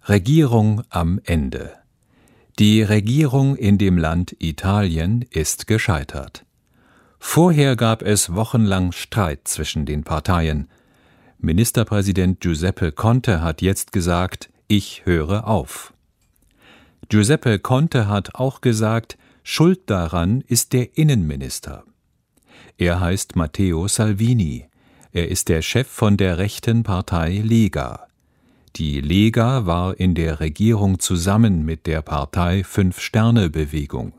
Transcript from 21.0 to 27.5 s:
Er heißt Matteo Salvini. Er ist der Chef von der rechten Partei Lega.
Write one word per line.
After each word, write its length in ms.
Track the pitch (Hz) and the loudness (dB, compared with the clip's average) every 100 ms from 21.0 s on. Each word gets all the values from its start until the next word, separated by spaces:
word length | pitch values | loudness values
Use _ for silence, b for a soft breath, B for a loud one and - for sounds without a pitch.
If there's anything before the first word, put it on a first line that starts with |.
| 156 127 78 69 65 - - - _ _ _ _ _ _ B B B _ | 2 2 0 -4 -8 -10 -12 -16 _ _ _ _ _ _ B B B _
Er 240 | 87 87 | 0 2
heißt 360 | 87 98 - 90 | 0 -2 -4 -4
Matteo 520 | 78 - 98 80 95 | -4 -2 0 0 -2
Salvini. 800 | - 107 101 113 123 82 69 - b b b b | 0 0 0 2 2 0 -4 -14 b b b b
Er 160 | - 85 | -6 -4
ist 200 | 92 - | -4 0
der 140 | 80 | -2
Chef 260 | - 117 131 | 0 -2 -4
von 280 | - 107 101 | 0 2 4
der 220 | 95 85 | 2 0
rechten 460 | 101 - - 117 | -4 -4 -2 -2
Partei 560 | 113 90 - 85 80 98 | 0 -4 -2 -2 -2 -2
Lega. 640 | 110 | 0